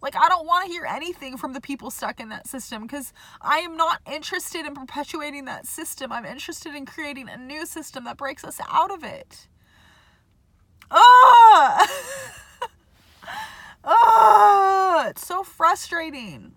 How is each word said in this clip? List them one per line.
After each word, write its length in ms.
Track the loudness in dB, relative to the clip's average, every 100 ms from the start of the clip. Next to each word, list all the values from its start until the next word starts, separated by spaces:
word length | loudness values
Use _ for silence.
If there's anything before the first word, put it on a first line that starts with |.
Like, 140 | -10 -2
I 120 | 0
don't 180 | 0 -2
wanna 200 | -4 -4
hear 180 | -10 -10
anything 520 | -10 -10 -14 -14 -14
from 160 | -12
the 80 | -14
people 300 | -14 -14 -14
stuck 280 | -12 -12 -12
in 100 | -14
that 180 | -16 -14
system 400 | -16 -14 -16 -14
cause 260 | -14 -16 _ -20 -16
I 180 | -4 -4
am 180 | -4 -4
not 240 | -2 -2 -8
interested 540 | -12 -10 -10 -10 -12 -12
in 80 |
perpetuating 720 | -14 -16 -12 -12 -10 -12 -14 -14
that 220 | -16 -14
system. 440 | -14 -14 -12 -12
I'm 140 | -12 -12
interested 480 | -16 -14 -14 -14
in 120 | -16 -18
creating 440 | -14 -14 -14 -16
a 80 | -18
new 280 | -18 -14 -14
system 400 | -14 -16 -16 -16
that 120 | -12
breaks 260 | -12 -12
us 160 | -16 -16 -8
out 240 | -4 -4
of 120 | -6
it. 440 | -14 -18 -20 -20 _ _ _ _ _ _ _ _ _ _ _ _ _ _ _
Ugh! 1000 | 6 8 10 10 10 10 8 6 2 0
<laughs> 1900 | -2 -14 -16 -16 -20 -20 _ -18 _ _ _ _ _ -18 -16 -16 -18 -20 -20
Ugh! 1200 | 0 4 6 6 6 6 6 4 4 2 2 0 -2
It's 160 | -8 -10
so 180 | -10
frustrating. 1080 | -10 -2 -2 0 -4 -10 -10 -12 -16 -18 -20